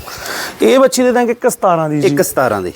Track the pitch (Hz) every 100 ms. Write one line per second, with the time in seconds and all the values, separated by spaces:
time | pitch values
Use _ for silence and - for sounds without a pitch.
0 | - - - - - - 214 262 269 -
1 | 254 233 240 240 247 - 196 170 156 151
2 | - 143 - - 123 104 90